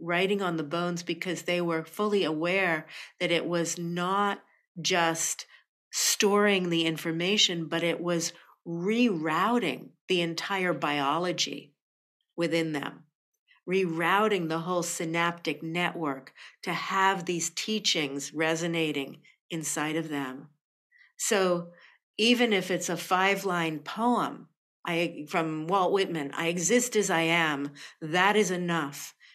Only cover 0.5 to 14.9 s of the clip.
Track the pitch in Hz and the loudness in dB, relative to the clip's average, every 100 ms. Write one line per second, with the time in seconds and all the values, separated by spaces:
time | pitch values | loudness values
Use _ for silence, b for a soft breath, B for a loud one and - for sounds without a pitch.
0.5 | 165 147 170 175 175 175 170 185 165 - | -2 -2 -2 -2 -4 -6 -6 -4 -4 -2
1.5 | 175 170 160 160 - 208 202 156 156 170 | 0 0 -2 -4 -4 0 2 2 0 0
2.5 | 190 185 156 156 B B - 175 170 - | 2 2 0 -4 B B -4 0 0 0
3.5 | 170 165 - 170 175 180 196 202 202 b | 0 0 -4 -4 -2 0 2 0 -2 b
4.5 | b b - 156 180 165 165 - - B | b b -6 0 2 2 2 -2 -4 B
5.5 | B B _ _ - - - 208 202 208 | B B _ _ -2 0 2 4 6 4
6.5 | 196 180 170 165 160 170 165 175 208 208 | 4 2 2 0 -2 -2 -2 2 4 2
7.5 | 175 156 165 170 - 175 170 170 B B | 0 -2 0 0 0 0 0 -2 B B
8.5 | B - 170 185 226 247 170 160 160 196 | B -8 -4 0 4 4 2 0 2 2
9.5 | 240 180 127 - _ - 180 170 165 - | 2 0 -4 -10 _ -2 0 0 -2 -4
10.5 | 196 180 151 156 147 139 160 180 175 - | 0 0 0 0 0 0 0 0 -2 -4
11.5 | 143 - _ _ _ _ _ _ - 170 | -6 -14 _ _ _ _ _ _ -4 0
12.5 | 165 160 147 - - - _ _ _ b | 0 0 -2 -6 -10 -20 _ _ _ b
13.5 | b - 190 185 160 170 196 214 196 165 | b -2 0 0 0 2 4 4 2 0
14.5 | 160 165 180 170 | -2 -2 -2 -2